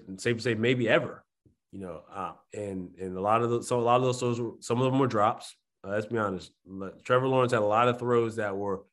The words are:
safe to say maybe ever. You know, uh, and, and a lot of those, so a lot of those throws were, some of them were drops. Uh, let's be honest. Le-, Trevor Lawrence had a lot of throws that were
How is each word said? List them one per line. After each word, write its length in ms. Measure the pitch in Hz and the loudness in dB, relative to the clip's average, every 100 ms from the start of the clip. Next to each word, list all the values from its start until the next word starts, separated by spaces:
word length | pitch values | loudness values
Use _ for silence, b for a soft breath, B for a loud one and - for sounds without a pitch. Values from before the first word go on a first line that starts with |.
| - 95 | -12 -6
safe 180 | 120 113 | -2 -2
to 80 | |
say 120 | 120 110 | 0 0
maybe 340 | 120 123 113 | 2 2 2
ever. 340 | 151 - - _ _ _ _ _ | 2 0 -10 _ _ _ _ _
You 80 | 98 | -14
know, 220 | 92 82 - | -12 -14 -12
uh, 200 | 95 87 78 _ | -10 -8 -10 _
and, 360 | 104 101 95 90 - | -10 -8 -8 -10 -10
and 180 | 92 92 | -8 -2
a 40 | |
lot 200 | 101 113 | 2 2
of 80 | 117 | 2
those, 180 | 120 - | -2 0
so 120 | 123 | 0
a 20 | |
lot 140 | 117 123 | 2 4
of 80 | |
those 160 | 127 123 | 2 0
throws 200 | 123 117 | -2 -2
were, 120 | 113 - | -6 -8
some 200 | - 120 | -4 0
of 120 | 131 | 2
them 80 | 135 | 2
were 80 | 131 | 2
drops. 480 | 107 107 117 - - _ _ | 2 2 0 -8 -20 _ _
Uh, 80 | 98 | -6
let's 140 | 104 110 | -4 -2
be 120 | 113 | -2
honest. 340 | 101 92 - _ 90 | -2 -4 -10 _ -16
Le-, 240 | 95 95 - | -12 -12 -8
Trevor 240 | - 127 131 | 0 2 4
Lawrence 240 | 131 123 | 2 4
had 100 | 120 | 4
a 40 | 104 | 4
lot 220 | 110 123 | 4 4
of 100 | 120 | 2
throws 380 | 123 120 113 113 | 2 2 2 -2
that 200 | 104 98 | -4 -4
were 280 | 101 95 - | -4 -6 -8